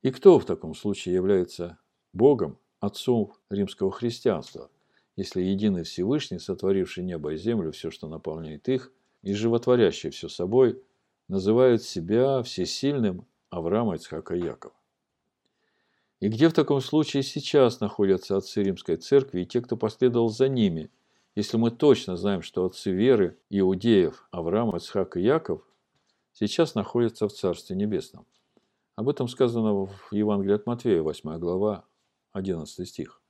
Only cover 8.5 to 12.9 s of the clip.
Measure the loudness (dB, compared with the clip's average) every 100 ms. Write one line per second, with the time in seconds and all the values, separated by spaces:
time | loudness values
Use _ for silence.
8.5 | -10 -4 -4 -4 _ _ _ -6 -2 0
9.5 | 0 2 4 4 2 -10 -10 -14 -6 0
10.5 | 4 4 2 _ _ _ _ _ -2 2
11.5 | 6 6 4 0 -8 -2 2 2 0 -4
12.5 | -6 -6 -2 -2